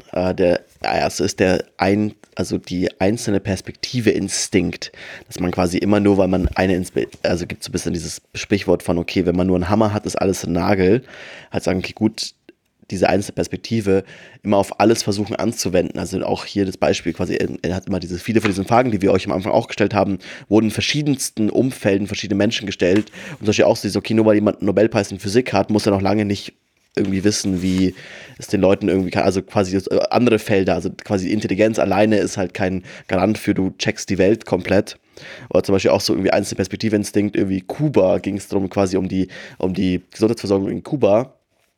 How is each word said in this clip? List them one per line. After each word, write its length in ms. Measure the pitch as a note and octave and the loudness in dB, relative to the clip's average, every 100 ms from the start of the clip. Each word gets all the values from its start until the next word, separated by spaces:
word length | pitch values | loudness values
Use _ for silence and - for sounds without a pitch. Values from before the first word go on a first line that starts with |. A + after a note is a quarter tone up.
| - | -8
Äh, 220 | - F#2 | -2 -2
der 300 | F2+ F2+ F2 - _ | 2 2 2 -2 _
erste 420 | - - D#2 - | -4 0 -2 -2
ist 160 | - - | -4 2
der 240 | F#2+ F2+ - - | 2 2 -2 -2
ein-, 340 | F#2 G2+ G#2+ - _ | 2 2 0 -6 _
also 240 | - F#2 F#2+ | -8 -4 -4
die 420 | - F2+ F2+ - | -4 -4 -4 0
einzelne 400 | F#2+ A#2 - G2 | 0 0 -2 -2
Perspektive-Instinkt, 1500 | - F#2 - - - B2+ G#2+ - F#2+ - - G2 F2 E2+ - - - - - | -2 -4 -6 -12 -6 0 0 0 -2 -4 0 0 0 -4 -12 -16 -18 -18 -16
dass 120 | - | -6
man 100 | F2+ | -2
quasi 280 | F#2 F#2 F2 | 0 0 0
immer 200 | G2+ G#2 | 2 4
nur, 200 | G2+ G2 | 4 4
weil 100 | F#2 | 4
man 200 | F#2 F#2 | 2 0
eine 260 | - F#2+ | 0 0
Inspe-, 340 | F2+ F2+ - A#1 - | 0 -2 -4 -6 -4
also 240 | - F2 F2 | -2 -2 -4
gibt's 200 | - - | -10 -8
so 40 | |
ein 20 | |
bisschen 220 | F2 E2 | -6 -4
dieses 260 | E2+ D#2 - - | -6 -6 -12 -14
Sprichwort 480 | - - G2+ - F2 | -14 -4 -2 2 0
von, 160 | - E2+ | 0 -2
okay, 260 | E2+ G2 | -2 0
wenn 120 | F2 F2 | 0 2
man 100 | F#2 | 2
nur 100 | F2+ | 0
einen 140 | F2 | 0
Hammer 240 | G#2 G#2+ | 2 2
hat, 100 | G#2 | 0
ist 120 | - - | -4 -2
alles 280 | F#2+ F2+ | -2 -2
ein 80 | - | -2
Nagel. 520 | F2 F#2 G2+ F#2 A#2 - - - - - | -2 0 2 4 4 0 -14 -18 -20 -8
Halt 120 | - | -4
sagen, 140 | - F#2 | -2 -2
okay, 160 | - | -4
gut, 400 | - G#2+ A2 - - - _ _ _ - | -2 -2 -2 -8 -14 -20 _ _ _ -12
diese 180 | F#2+ F2+ | 0 2
einzelne 280 | F#2+ G#2 - | 2 -2 -4
Perspektive 680 | E2+ F#2+ - A2+ G2 F#2+ F#2+ - - - | -6 -6 -4 -2 2 0 0 -10 -20 -10
immer 160 | G2+ G2+ | 0 0
auf 200 | G2 - | 0 2
alles 240 | G#2+ A#2 | 4 4
versuchen 340 | - G2+ G2+ - | 0 -2 -4 -4
anzuwenden. 600 | G#2 A#2 - F2+ E2+ - | -4 -4 -2 0 0 -4
Also 240 | F2 F#2 - | -6 -6 -4
auch 180 | - | -4
hier 220 | - G2+ F#2+ | -4 -2 -2
das 100 | - | 0
Beispiel 380 | - G2 F2 | -2 0 -4
quasi, 220 | - F#2+ - | -4 -4 -2
er, 120 | - - | -4 -4
er 140 | - F#2 | -6 -6
hat 100 | - | -4
immer 140 | F#2 | -6
diese, 180 | F2 F2+ | -6 -8
viele 240 | - A2 | -2 0
von 80 | G#2 | 0
diesen 160 | F#2+ F#2+ | -2 2
Fragen, 240 | A#2+ C3 | 2 2
die 100 | G#2+ | 2
wir 100 | F#2+ | 2
euch 140 | F#2 | 2
am 80 | G2 | 0
Anfang 200 | F#2 G2 | -4 0
auch 160 | - A#2 | 0 0
gestellt 260 | - G#2 | -2 0
haben, 240 | G#2 G2 F#2+ - - - | 2 0 -2 -8 -18 0
wurden 180 | G#2 A2 | 2 4
in 40 | |
verschiedensten 760 | G#2+ - D3 D3+ C3+ - - G#2+ | 0 -2 -2 0 -2 -4 -2 0
Umfelden 600 | - B2+ B2+ G#2+ G2 G2 | 2 0 0 0 0 0
verschiedene 280 | G2+ G2 G2 | -6 -2 0
Menschen 300 | G#2 A2 G2+ | 0 0 -6
gestellt. 440 | - F2+ G2 G#2 - - | 0 2 2 0 -8 -16
Und 80 | D3+ | -4
zum 80 | - | 0
Beispiel 180 | G#2 | 4
auch 120 | F2 A2+ | 4 4
so 60 | |
dieses, 140 | G#2+ F#2+ | 0 -2
okay, 160 | - | 0
nur 140 | A2 G#2+ | 2 4
weil 80 | |
jemand 240 | G#2 G#2 - | 4 2 0
einen 80 | F#2+ | 0
Nobelpreis 440 | F#2+ A2 A2+ G2 | 2 2 2 -2
in 60 | G2 | -6
Physik 360 | G2+ G#2+ B2+ | 0 0 2
hat, 160 | G2+ G2 | 0 0
muss 160 | G#2 A2 | 0 2
er 60 | |
noch 100 | G2 | 0
lange 240 | F#2+ G#2 G2+ | 2 0 0
nicht 260 | G2+ - - _ _ _ - | -4 -8 -18 _ _ _ -4
irgendwie 280 | G2 G2 | -2 0
wissen, 360 | G2 G#2 G2+ F#2 | 0 0 -2 0
wie 320 | F#2 F#2 F#2 - - - - - | 0 2 2 0 -12 -20 -20 -20
es 80 | - | -4
den 140 | G2+ | 2
Leuten 280 | F#2 G#2 G#2 | 4 4 2
irgendwie 220 | F#2+ F#2 | 0 0
kann, 140 | F2 | 0
also 180 | G2 F#2+ | 0 0
quasi 320 | - G#2+ F#2 | -2 -2 0
das, 140 | F#2+ - | -2 0
äh, 100 | F#2+ - | 0 2
andere 280 | - A#2+ A2 | 2 4 2
Felder, 380 | - G2+ F#2+ F2+ | 2 0 2 0
also 140 | F2+ | -2
quasi 420 | - - G2+ F#2 | -8 -4 -2 0
Intelligenz 480 | G#2+ G#2 F#2 A2 A2 | -2 -2 2 2 2
alleine 380 | G2 F#2+ G#2+ G#2+ | 0 4 4 4
ist 180 | F#2+ - | 0 -2
halt 180 | F#2 | -6
kein 300 | - F#2+ F#2 - - - | -2 -4 -4 -8 -16 -4
Garant 280 | F#2 F#2+ G#2+ | 0 0 0
für, 160 | - | 0
du 220 | F#2+ F#2+ - | 0 -2 -2
checkst 300 | - - - | -4 -4 -4
die 80 | F#2 | 2
Welt 280 | F#2+ A2+ - | 4 2 0
komplett. 540 | F2+ - F#2+ G#2+ - _ - - - - | -4 2 0 0 -8 _ -20 -20 -18 0
Oder 140 | F2+ | 0
zum 100 | - | 2
Beispiel 160 | G2 - | 2 4
auch 100 | G2+ | 2
so 120 | - | 2
irgendwie 180 | - F#2+ | 0 2
einzelne 280 | - G2+ - | 0 0 -4
Perspektive-Instinkt, 760 | G2 G2+ A2 G#2+ G#2 G#2 G#2 | -4 -4 -2 0 0 0 0
irgendwie 280 | - G2 F#2+ | 0 -2 -2
Kuba 560 | - - D3+ A#2 F#2 F#2 | -6 -4 0 2 4 2
ging's 280 | G2 G2 - | -2 -6 -4
drum, 240 | G2 F#2+ | -4 -2
quasi 260 | - G2 F#2 | 0 0 0
um 120 | F#2 | 0
die, 180 | F#2+ F#2 - - - | -2 -2 -6 -18 -6
um 160 | F#2+ | -4
die 280 | F2+ F#2 F2+ - | 0 0 -2 -4
Gesundheitsversorgung 560 | - - A2+ G2 G2 G2 | 0 0 0 0 0 0
in 160 | G2 | -4
Kuba. 500 | - D3 A2 G#2 C3+ _ _ _ _ | -6 0 2 2 0 _ _ _ _